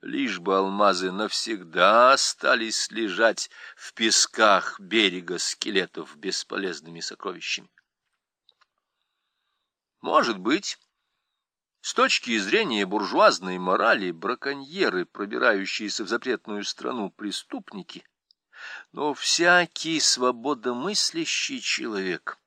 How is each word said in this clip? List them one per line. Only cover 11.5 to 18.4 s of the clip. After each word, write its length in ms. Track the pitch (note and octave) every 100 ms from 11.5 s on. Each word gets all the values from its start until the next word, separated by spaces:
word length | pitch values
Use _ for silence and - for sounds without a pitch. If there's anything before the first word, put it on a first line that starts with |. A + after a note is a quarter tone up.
| _ _ _
с 140 | -
точки 440 | - C4 - - A2+
зрения 480 | G2 F3+ G#3 A2 G2
буржуазной 720 | G#2 F#2+ C3 G#3 G2 F#2 F#2
морали, 540 | F2+ F#2+ A2 - F#2
браконьеры, 920 | E2 G2 B2 C#3 C#3 C#3 F3 C3 F#2
пробирающиеся 1000 | E2+ - G#2 A#2+ B2 G#2 G2 - G#2+ -
в 40 | G2
запретную 560 | A#2 B2+ A2 - G#2
страну, 460 | G2 - B2+ B2 G2
преступники, 920 | _ G#2 F#2 - C4+ G3 G2+ F2 F#2+ _ _ _ _